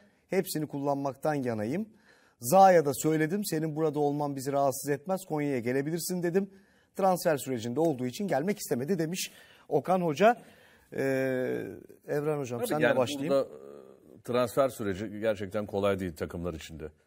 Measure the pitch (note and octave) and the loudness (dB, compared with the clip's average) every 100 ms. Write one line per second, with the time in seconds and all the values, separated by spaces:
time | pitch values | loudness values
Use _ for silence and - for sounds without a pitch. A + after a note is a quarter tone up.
0 | _ _ - F#3 F#3+ D#3 D3 C#3+ C#3+ C#3 | _ _ -4 -2 -2 -4 -4 -4 -2 -2
1 | C#3 B2 D#3+ D3 B2 A2 G#2+ E3 A3 - | -2 -4 -2 -2 -2 -2 -2 -4 -6 -12
2 | _ _ _ - A#2+ F#3 F#3+ F3 C#3+ C3 | _ _ _ -10 4 8 10 8 4 0
3 | D3+ D#3+ D#3 G3+ G3+ D#3+ D#3 D3+ D#3+ D3 | 2 2 2 -2 -2 -4 -2 -2 -2 0
4 | D3 C#3+ D3 C#3 B2+ C#3 C#3 B2+ C#3 C#3 | 0 0 -2 -4 -2 2 2 0 -2 -4
5 | - F#3+ - D3+ D3 C3 A2+ C3+ C#3+ E3+ | -2 -6 -4 -2 0 0 0 0 0 -4
6 | D#3+ F3+ F3 F3+ G3+ - _ _ _ - | -4 -2 0 0 0 -8 _ _ _ 0
7 | F#3+ F3+ F3 D3 C3+ B2 A#2 B2 E3 B2+ | 2 2 2 0 -2 -4 -4 0 0 0
8 | B2+ A#2+ G3+ C3+ F3 G3+ - B2+ D3 F#3 | -4 -4 -2 0 0 -2 -2 -2 -2 -2
9 | D#3+ F#3 - - - - - C#3+ C3 F#3 | -2 -4 -8 -12 -20 -20 -2 -2 2 0
10 | E3+ C#3+ G#3 A#3+ - - - - - - | 0 4 4 4 -2 -20 -20 -20 -12 -4
11 | C3+ C3+ C3 B2+ B2+ A#2+ A2 - - - | 0 0 0 0 -2 -4 -6 -12 -16 -14
12 | - D3 D3 D3 B2+ A#2+ A#2+ D3+ A#2+ A#2+ | -6 -2 -2 -2 -4 -4 -2 2 4 4
13 | A#2+ - C#3 C#3 - C#2+ C#2 C#2+ C2 C2+ | 0 -2 0 0 0 -8 -18 -18 -20 -20
14 | D#2 D2 - B2 A#2+ - C3+ - G2+ F#2 | -20 -14 -2 0 2 2 0 0 -4 -4
15 | G#2+ G#2 A2 G2+ G2 G#2+ G#2 G2+ G2+ F#2+ | -6 -4 -2 -2 -4 -6 -4 0 2 2
16 | F#2 D#2+ F2+ F2 E2+ E2 - D#2+ D#2 - | -2 -4 -6 -6 -6 -8 -10 -12 -14 -16